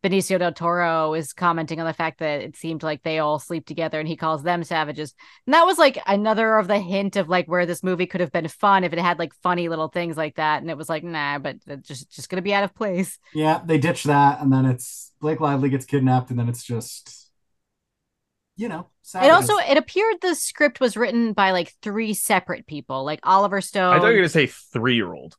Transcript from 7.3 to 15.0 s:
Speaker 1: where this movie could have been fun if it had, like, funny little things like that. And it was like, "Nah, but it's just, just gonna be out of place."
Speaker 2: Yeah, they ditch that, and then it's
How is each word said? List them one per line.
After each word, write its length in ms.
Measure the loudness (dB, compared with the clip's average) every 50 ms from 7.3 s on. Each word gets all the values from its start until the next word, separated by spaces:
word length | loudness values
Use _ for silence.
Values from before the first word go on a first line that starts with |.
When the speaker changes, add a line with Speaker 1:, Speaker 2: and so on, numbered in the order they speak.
| 0 0 0 0
Speaker 1:
where 180 | 0 0 0
this 160 | 0 -4 -4
movie 240 | -2 -4 -2 -2 -2
could 160 | -4 -2 -4
have 100 | -4 -2
been 160 | -2 -4 -4 -4
fun 340 | -6 _ 2 4 4 4 2
if 80 | 0 -2
it 40 | 0
had, 200 | 0 0 0 0
like, 160 | -4 -8 _ _
funny 260 | _ -2 0 0 -2 -4
little 200 | -4 -4 -4 -4
things 280 | _ -6 -6 -4 -4
like 200 | -4 -6 -6 -4
that. 260 | -2 0 0 0 0
And 80 | -2 -8
it 80 | -10 -10
was 100 | -6 -6
like, 160 | -6 -6 -6
"Nah, 340 | -8 -6 -4 -4 -4 -4 -4
but 160 | -6 -8 -10 -10 _
it's 200 | -16 -16 -16 -14
just, 240 | -16 -16 -16 -16 _
just 180 | -18 -18 -12 -8
gonna 100 | -8 -6
be 140 | -2 0 0
out 100 | 0 0
of 80 | -2 _
place." 440 | _ -6 -4 -2 -2 -4 -4 -8 -20 _ _ _
Speaker 2:
Yeah, 260 | 0 2 2 0 0
they 140 | 0 0 2 2
ditch 260 | 2 0 -2 -2 0
that, 360 | 2 4 6 6 4 4 2
and 100 | 2 2
then 120 | 4 4 4
it's 480 | 2 0 -2 -6 -14 -16 -18